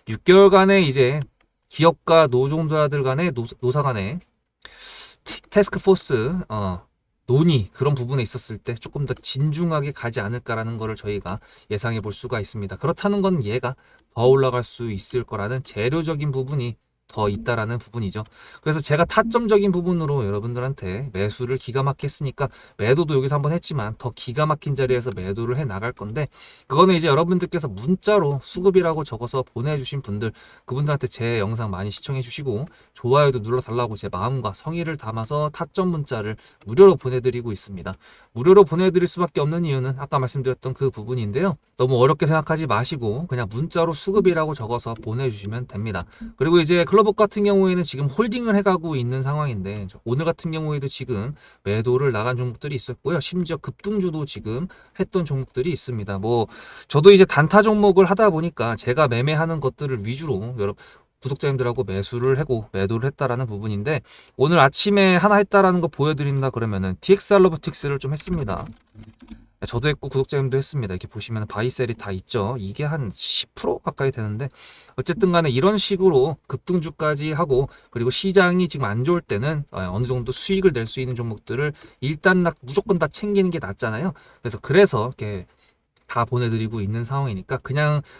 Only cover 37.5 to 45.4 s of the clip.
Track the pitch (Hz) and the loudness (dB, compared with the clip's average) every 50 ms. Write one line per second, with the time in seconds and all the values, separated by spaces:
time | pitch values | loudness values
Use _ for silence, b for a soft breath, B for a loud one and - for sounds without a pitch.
37.5 | 101 95 - - 98 90 85 92 90 b b b b b b b - 117 127 175 | -8 -8 -10 -12 -12 -10 -10 -10 -10 b b b b b b b -8 2 6 8
38.5 | 190 208 196 139 156 170 190 190 165 180 175 175 - 170 185 - - - 143 147 | 8 8 8 6 4 0 2 2 2 2 0 0 -2 -4 -6 -4 -2 -2 -2 0
39.5 | 160 170 170 156 139 131 127 131 131 131 139 - - 139 131 123 - 139 127 131 | -2 -2 -2 -2 -2 -2 -2 -4 -4 -6 -4 -2 -2 -2 -2 -2 -4 -4 -2 -4
40.5 | 127 - - 131 127 - 139 135 - 113 107 110 127 123 110 104 104 139 180 196 | -4 -4 -6 -8 -4 -2 -2 -4 -4 -4 -8 -6 -6 -4 -4 -4 -2 0 0 0
41.5 | 147 - _ _ _ - 127 131 135 120 127 143 156 156 165 147 160 160 151 - | -2 -4 _ _ _ -2 0 2 4 6 6 6 4 4 2 2 2 2 0 0
42.5 | 160 151 160 127 107 107 123 - 165 135 117 107 107 139 175 180 127 123 117 95 | -2 -2 -2 0 0 0 0 -2 -4 -4 -4 -4 -4 -4 -4 -4 -4 -4 -4 -4
43.5 | 107 120 156 170 - 175 165 170 160 - - 190 190 220 180 180 170 160 156 156 | -4 -4 -4 -2 0 0 0 0 -2 -4 -4 0 2 4 4 4 4 2 0 -2
44.5 | 151 131 113 107 120 120 - 117 117 113 110 110 110 123 135 127 110 101 | -4 -6 -4 -4 -4 -4 -4 -6 -10 -8 -6 -6 -4 -2 -2 -4 -4 -6